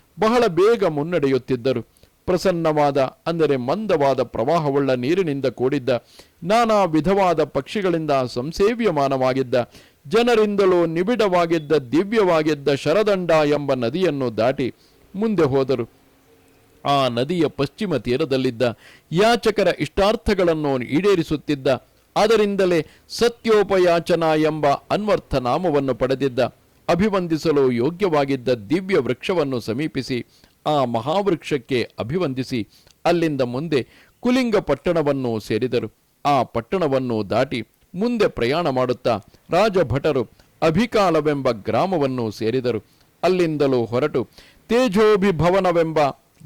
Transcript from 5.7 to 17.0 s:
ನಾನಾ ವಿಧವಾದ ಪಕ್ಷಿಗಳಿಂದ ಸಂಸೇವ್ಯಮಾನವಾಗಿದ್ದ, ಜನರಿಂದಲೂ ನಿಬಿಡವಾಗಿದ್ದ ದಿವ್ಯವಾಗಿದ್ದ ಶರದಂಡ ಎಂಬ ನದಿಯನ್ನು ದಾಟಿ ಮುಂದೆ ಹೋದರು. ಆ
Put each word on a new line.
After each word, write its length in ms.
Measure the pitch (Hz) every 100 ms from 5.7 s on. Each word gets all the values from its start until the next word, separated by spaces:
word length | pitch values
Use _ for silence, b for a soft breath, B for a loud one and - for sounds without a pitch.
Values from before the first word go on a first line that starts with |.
| 147 123 120 B B B B
ನಾನಾ 360 | 170 226 233 208
ವಿಧವಾದ 600 | 185 156 151 202 185 160
ಪಕ್ಷಿಗಳಿಂದ 680 | 147 139 - 220 185 170 151 135 127
ಸಂಸೇವ್ಯಮಾನವಾಗಿದ್ದ, 1300 | 123 139 - 202 240 214 147 139 135 127 131 123 123 113 B B B 139
ಜನರಿಂದಲೂ 800 | 214 240 226 208 202 190 175 165
ನಿಬಿಡವಾಗಿದ್ದ 840 | 165 185 240 208 180 170 170 147
ದಿವ್ಯವಾಗಿದ್ದ 1040 | 156 123 143 202 226 185 165 156 147 143
ಶರದಂಡ 560 | 139 147 185 208 190 170
ಎಂಬ 440 | 156 147 147 139
ನದಿಯನ್ನು 600 | 131 120 160 180 143 127 107
ದಾಟಿ 300 | 117 143 117 - b b _
ಮುಂದೆ 280 | 185 226 185
ಹೋದರು. 420 | 147 135 131 131 113 _ _ _ _ _ _ _ _ _
ಆ 240 | - 143